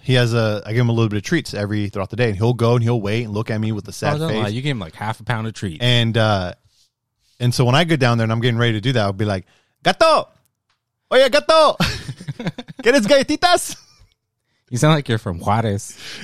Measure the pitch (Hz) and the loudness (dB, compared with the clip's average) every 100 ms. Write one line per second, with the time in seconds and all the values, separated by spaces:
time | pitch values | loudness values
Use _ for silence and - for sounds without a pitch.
0 | - 127 120 117 110 107 104 117 120 117 | 0 2 2 2 0 -2 -2 0 2 2
1 | 113 104 - 165 131 101 101 107 101 101 | 2 0 -2 -2 -2 -6 -4 -2 -4 -4
2 | 95 110 123 95 113 117 117 123 117 120 | -6 -2 -2 2 0 2 2 2 2 0
3 | 101 113 113 104 107 110 110 107 - - | -2 -4 -4 -6 -4 -4 -2 -4 -8 -6
4 | 107 151 156 107 104 113 143 123 85 - | -4 -2 -4 -2 -4 -4 -4 -6 -8 -8
5 | 107 110 110 117 110 - 101 78 123 120 | -8 -8 -6 -4 -6 -6 -8 -2 0 2
6 | 113 113 110 101 90 - _ _ _ _ | 2 2 2 2 -2 -8 _ _ _ _
7 | _ _ _ _ 123 120 123 135 170 160 | _ _ _ _ -2 2 2 2 2 2
8 | 123 117 113 113 123 117 120 107 113 123 | 2 2 0 0 0 0 0 0 -2 -2
9 | 101 98 107 95 - _ _ _ - - | -2 -2 -2 -4 -8 _ _ _ -2 2
10 | 330 285 - _ _ _ _ _ _ _ | 4 4 0 _ _ _ _ _ _ _
11 | _ 254 269 294 294 320 294 - 160 - | _ 4 4 2 4 4 4 2 -2 -4
12 | - - - - 214 - - - 233 269 | -10 -14 -14 -8 -8 -10 -16 -2 2 2
13 | 202 277 262 302 349 349 - - _ _ | 4 2 2 0 2 2 0 -12 _ _
14 | _ _ _ _ _ _ _ 123 151 156 | _ _ _ _ _ _ _ 0 2 2
15 | 139 110 98 87 104 107 113 101 - - | 0 -4 -4 -6 0 0 0 -2 -6 -16
16 | - - | -18 -14